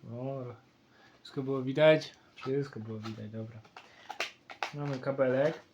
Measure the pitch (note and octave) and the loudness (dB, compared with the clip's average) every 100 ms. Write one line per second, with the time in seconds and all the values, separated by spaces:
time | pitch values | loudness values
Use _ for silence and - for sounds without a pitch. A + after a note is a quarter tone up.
0 | B2 A#2 C3 C3+ B2 A#2 _ _ _ - | -12 -8 -6 -8 -10 -14 _ _ _ -20
1 | - - - - C3 C3+ C3 C3+ D#3 D#3 | -20 -20 -10 -8 -2 -2 -2 6 8 8
2 | - - - - C3 C#3 C#3 A#2 A2 A2 | 2 -16 -20 -10 -4 -2 -2 -8 -10 -8
3 | A2 A2 G#2+ A2 A2 A2+ - - - - | -8 -10 -10 -8 -10 -12 -20 -20 -20 -20
4 | - - - - _ - - D3 C#3+ C3 | -18 -8 -8 -10 _ -10 -8 -6 -4 -4
5 | C3+ C3+ C3 C3 D3 D#3+ - | -4 2 4 6 2 0 -12